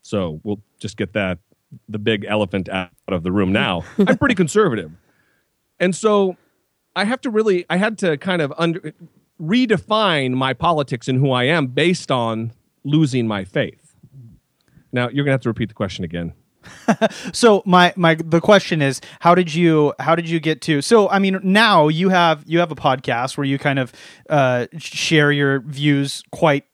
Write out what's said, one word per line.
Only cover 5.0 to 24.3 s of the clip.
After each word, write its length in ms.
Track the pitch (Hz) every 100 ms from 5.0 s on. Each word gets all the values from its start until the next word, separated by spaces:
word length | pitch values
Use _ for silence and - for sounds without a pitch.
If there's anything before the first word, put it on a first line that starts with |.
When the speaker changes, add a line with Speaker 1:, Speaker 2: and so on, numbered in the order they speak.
| _ _ _ _ _ _ _ _
Speaker 1:
And 160 | 180
so 420 | 170 214 208 190 175 _ _ _ _ _
I 100 | 180
have 160 | 208 254
to 80 | 277
really, 360 | 214 220 180 -
I 80 | 175
had 220 | 214 220
to 180 | 185 147
kind 240 | 190 175
of 120 | 143 151
under, 380 | 170 165 156 - 165 _ _ _
redefine 920 | 156 240 254 190 - 214 208 156 131
my 220 | 127 131
politics 540 | 131 165 156 139 120 -
and 100 | 131
who 120 | 139
I 140 | 123
am 220 | 123 165 135
based 440 | 127 170 180 -
on 420 | 131 117 110 117 - _ _
losing 420 | 139 156 151 127 113
my 180 | 104
faith. 500 | 95 151 101 _ _ _ _ 135 117 - _ _ _ _ _
Now, 180 | 123 123
you're 140 | 135
gonna 100 | 143
have 80 | 135
to 80 | 120
repeat 180 | 110 107
the 60 |
question 300 | - 98 -
again. 280 | 87 85 82 -
Speaker 2:
<laughs> 40 | _ _ - - - 202 220 - -
So 300 | - 240 202 202
my, 260 | 180 175 190
my, 180 | 170
the 260 | 160 165 165
question 400 | 185 202 - 160
is, 180 | 139 127 - -
how 140 | 170
did 200 | 180 175
you, 380 | 156 170 156 147 -
how 140 | 139
did 140 | 165 165
you 120 | 165
get 220 | 156 156
to, 180 | - 147
so, 280 | 143 233 196
I 100 | 196
mean, 200 | 196 190
now 460 | 190 202 226 185 151
you 200 | 160 185
have, 340 | 185 170 151 147
you 140 | 165
have 120 | 170
a 40 | 139
podcast 600 | 143 131 - 120 131 -
where 80 |
you 140 | 139 139
kind 200 | 147 135
of, 140 | 127 - - - -